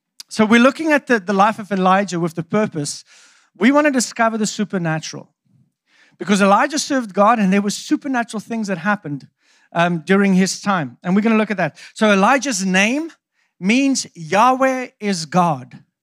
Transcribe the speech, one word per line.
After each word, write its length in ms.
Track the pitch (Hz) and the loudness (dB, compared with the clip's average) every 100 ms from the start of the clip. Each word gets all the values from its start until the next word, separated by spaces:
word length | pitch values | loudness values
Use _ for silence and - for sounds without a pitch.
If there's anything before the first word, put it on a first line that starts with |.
| _ _ - | _ _ -12
So 160 | - | 0
we're 140 | 214 233 | 4 6
looking 320 | 254 - 320 | 4 2 0
at 160 | 294 - | 0 2
the, 140 | 233 | -2
the 120 | 180 | 0
life 280 | 196 214 214 | 2 2 0
of 100 | 202 | -6
Elijah 480 | 190 185 190 196 175 | 0 2 2 0 -4
with 160 | 170 | -4
the 80 | 165 | -6
purpose. 640 | 160 214 214 165 143 - _ - _ _ _ - | -4 -2 -2 -4 -8 -10 _ -20 _ _ _ 0
We 140 | 226 | 2
want 160 | 285 302 | 4 2
to 60 | |
discover 440 | 254 - - 226 220 | 0 -4 -2 -2 0
the 80 | 214 | -6
supernatural. 840 | - 208 190 165 156 - 139 - _ _ _ _ _ _ _ _ - | -4 -6 -4 -4 -6 -8 -16 -18 _ _ _ _ _ _ _ _ -12
Because 240 | 165 202 | -2 2
Elijah 380 | 196 208 285 302 | 4 4 2 -4
served 340 | - 269 220 | -4 -4 -4
God 240 | 190 208 233 | 2 2 4
and 140 | 190 | 2
there 100 | 202 | 0
were 80 | 202 | 0
supernatural 720 | - - 302 285 247 233 214 | -6 -4 -4 -2 -6 -4 -10
things 260 | - 226 202 | -8 -8 -6
that 120 | 175 | -4
happened, 500 | 196 202 151 139 - _ _ _ _ | -2 -4 -4 -10 -12 _ _ _ _
um, 280 | 170 175 170 | -2 0 -2
during 340 | 151 196 196 | 0 2 4
his 260 | 185 185 - | 2 0 -2
time. 380 | 202 185 127 120 | -4 -2 -4 -8
And 100 | 180 | -2
we're 80 | 196 | 0
gonna 160 | 220 220 | 2 2
look 140 | 208 | 0
at 60 | 185 | -2
that. 200 | 160 - - | -4 -6 -18
So 180 | - 214 | -2 2
Elijah's 540 | 196 214 277 277 185 190 | 4 4 2 0 -4 0
name 460 | 185 208 285 330 - _ _ _ - | 0 0 -2 -6 -14 _ _ _ -6
means 480 | 185 247 277 254 - 170 | 0 2 2 -2 -6 -14
Yahweh 720 | 156 190 254 262 262 254 254 - | -2 2 2 2 0 -2 -8 -8
is 280 | 208 180 156 | -6 -4 -2
God. 580 | 180 175 135 123 - _ _ | 0 0 -2 -8 -20 _ _